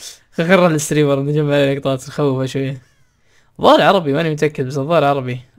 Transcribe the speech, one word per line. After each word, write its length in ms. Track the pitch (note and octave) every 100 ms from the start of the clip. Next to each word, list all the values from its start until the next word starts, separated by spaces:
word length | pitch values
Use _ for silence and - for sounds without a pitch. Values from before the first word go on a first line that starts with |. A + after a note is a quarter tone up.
| - - _ -
خرنا 380 | E3+ F#3 F3 D#3
الستريمر 440 | - D3+ D3 C#3
نجمع 340 | C#3 D3 D3
عليه 200 | C#3+ C#3
لقطات 340 | C#3 C#3 C3+ C3+
نخوفه 380 | - D3 C3 C3
شوية. 360 | C3+ C3+ C3+ _ _ _ _ _ _ _ -
ظاهر 200 | - D4
عربي 320 | D#3 G3 D3+
ماني 160 | C#3 E3
متأكد 360 | D3 D3+ D3+ B2+
بس 120 | C#3+
الظاهر 260 | C#3 E3+
عربي. 380 | C#3+ C#3+ B2+ B2+ -